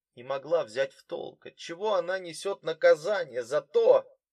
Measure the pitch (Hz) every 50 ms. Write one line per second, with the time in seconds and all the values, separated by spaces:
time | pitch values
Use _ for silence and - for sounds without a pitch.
0 | _ _ _ 123 120 131 139 135 135 147 170 165 139 110 107 127 135 135 _ _
1 | _ - - - - - - _ - - _ _ - - 170 170 208 220 202 180
2 | 170 175 190 190 185 170 156 - - 196 190 - - 160 160 - - 170 170 156
3 | 151 190 214 190 170 139 117 127 117 113 139 151 143 _ - 233 226 208 156 127
4 | - - - _ _ _